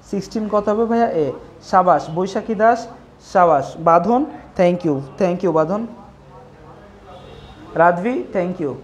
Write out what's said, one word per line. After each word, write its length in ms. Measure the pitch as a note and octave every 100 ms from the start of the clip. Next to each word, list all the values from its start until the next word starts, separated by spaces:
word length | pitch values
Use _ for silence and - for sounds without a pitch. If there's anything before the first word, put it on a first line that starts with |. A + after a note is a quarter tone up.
| -
সিক্সটিন 400 | G3+ F#3 A3+ G#3+
কত 180 | G#3 G#3
হবে 160 | G#3+ A3+
ভাইয়া? 240 | A#3 A#3
এ। 200 | E3 C#3+ - - - -
সাবাস 340 | F#3+ F3+ D3+ D3 D#3+
বৈশাখী 400 | F#3+ G#3+ G#3 G#3+
দাস, 320 | A3 A#3+ - - - - -
সাবাস। 420 | G3 F3 D3 B2+ -
বাঁধন, 460 | E3 E3 F#3 A#3+ D4+ - - -
thank 220 | F3+ F3+ F3
you, 80 | C3+ C#3 -
thank 200 | F#3 F3+
you 80 | F#3
বাঁধন। 360 | D#3+ D#3 G3+ A3+ - - - - - - - - - - - - - - - - - - E3+
রাধভি, 480 | E3+ F3 G3+ C4 F4+
thank 220 | G3+ F3+ F3+
you। 80 | D3 C3